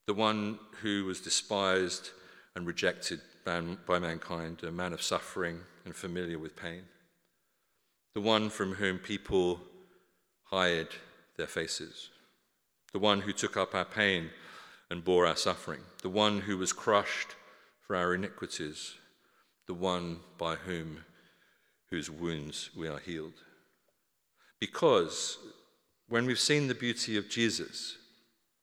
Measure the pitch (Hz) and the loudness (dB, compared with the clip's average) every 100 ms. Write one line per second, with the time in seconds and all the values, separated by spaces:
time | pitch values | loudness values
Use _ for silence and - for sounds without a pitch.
0 | - 101 110 107 104 107 - - 110 101 | -2 2 4 4 0 -4 -12 -6 -2 0
1 | 95 90 - - - 101 98 92 90 - | -2 -4 -2 -2 0 2 4 4 2 -2
2 | - - - - - 92 87 85 92 87 | -10 -16 -20 -20 -16 -8 -6 0 0 0
3 | - 82 - - - 87 85 92 - 87 | -4 -6 -10 -10 -4 -2 -2 -4 2 2
4 | 87 82 - 87 82 85 85 85 90 82 | 2 -4 -6 -6 -6 -8 -6 -4 -4 -2
5 | - - - - 87 85 90 - - 85 | 0 0 -2 -4 -4 -4 -12 -18 -16 -10
6 | 95 87 87 82 80 - 90 87 92 _ | -6 -4 -4 -4 -8 -10 -10 -10 -14 _
7 | _ _ _ _ _ _ _ _ _ _ | _ _ _ _ _ _ _ _ _ _
8 | _ 110 104 110 107 - 95 95 98 92 | _ -2 4 4 4 -2 -4 0 0 -2
9 | - 101 - 95 90 90 - - - _ | -4 -6 0 4 4 2 -6 -20 -20 _
10 | _ _ _ _ - 98 90 85 80 - | _ _ _ _ -4 2 2 2 -2 -10
11 | - - _ - 80 - 80 - 82 - | -18 -20 _ -8 -6 -4 -4 -4 -8 -14
12 | - - _ _ _ _ _ _ _ 101 | -18 -20 _ _ _ _ _ _ _ 2
13 | 104 101 98 95 107 - 95 98 87 110 | 4 6 2 -2 0 0 0 0 0 2
14 | 101 92 80 - - - - - - 87 | 4 4 0 -10 -18 -18 -20 -18 -10 -4
15 | 85 90 87 78 - 87 - 71 - - | 4 6 6 4 2 0 -4 -10 -12 -8
16 | 95 98 107 104 98 95 92 - - 101 | -2 4 4 4 0 -2 -2 0 4 4
17 | 101 - - - - - - _ - 95 | 4 -2 -6 -10 -20 -20 -20 _ -4 0
18 | 90 90 95 - 87 - 76 78 - - | 2 2 -2 -6 -8 -6 -8 -8 -12 -14
19 | - _ _ _ _ _ - 87 92 90 | -20 _ _ _ _ _ -10 -2 2 2
20 | 87 85 - - 85 80 95 87 80 78 | -2 -6 -10 -4 -2 -2 -4 -6 -6 -10
21 | - - _ _ _ _ _ _ - 87 | -16 -20 _ _ _ _ _ _ -8 -6
22 | 73 78 85 80 73 - - - 80 71 | -6 -6 -4 -4 -6 -8 -10 -8 -8 -8
23 | - 82 80 - - _ _ _ _ _ | -8 -8 -8 -14 -20 _ _ _ _ _
24 | _ _ _ _ _ - - - 160 110 | _ _ _ _ _ -8 -6 4 6 6
25 | 80 - - - - - _ _ _ _ | 4 0 -4 -6 -12 -20 _ _ _ _
26 | - 117 123 120 - 147 139 123 120 113 | -2 0 2 2 4 4 2 0 0 -2
27 | - 107 98 - 117 98 82 - - - | 0 0 0 2 2 2 -4 -8 -10 -12
28 | - _ _ _ _ _ | -18 _ _ _ _ _